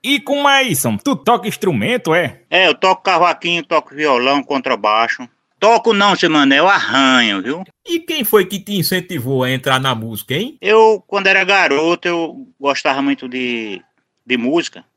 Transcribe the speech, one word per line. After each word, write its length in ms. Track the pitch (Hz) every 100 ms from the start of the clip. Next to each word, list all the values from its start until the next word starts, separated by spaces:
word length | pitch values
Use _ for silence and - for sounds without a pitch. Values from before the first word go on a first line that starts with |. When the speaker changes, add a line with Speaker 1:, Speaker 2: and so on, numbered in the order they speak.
Speaker 1:
E 180 | 247 285
como 280 | 285 285 285
é 140 | 277
isso? 260 | 262 139 247 104
Tu 120 | - 254
toca 320 | - 240 233
instrumento, 640 | - 196 131 113 247 -
é? 280 | 160 156 - _
Speaker 2:
É, 200 | 175 185
eu 60 |
toco 280 | - 190 190
cavaquinho, 640 | - 175 175 165 175 170
toco 300 | 147 165 -
violão, 480 | 139 151 123 127 143
contrabaixo. 880 | 127 139 127 117 107 107 117 - 123 _ _ _
Toco 340 | 208 226 226
não, 220 | 202 202
seu 160 | 175 175
mané, 280 | 156 139 139
eu 80 | 175
arranho, 760 | 196 - 123 135 127 117 98
viu? 220 | 101 160 185 _
Speaker 3:
E 140 | - 339
quem 240 | 339 320
foi 200 | 220 214
que 160 | 185 202
te 160 | - 202
incentivou 680 | 160 185 175 170 120 135
a 80 | 127
entrar 300 | 131 139 131
na 140 | 135
música, 400 | 117 113 110 -
hein? 220 | 139 240 -
Speaker 2:
Eu, 420 | 185 220 220 214 _
quando 200 | 196 190
era 140 | 190
garoto, 600 | 185 196 165 143 160 170 180
eu 400 | 170 160 131 131 _
gostava 400 | 139 139 151 135
muito 260 | 139 139 131
de, 540 | 127 123 120 110 92 _ _ _ _
de 120 | - 123
música. 480 | 117 165 - - -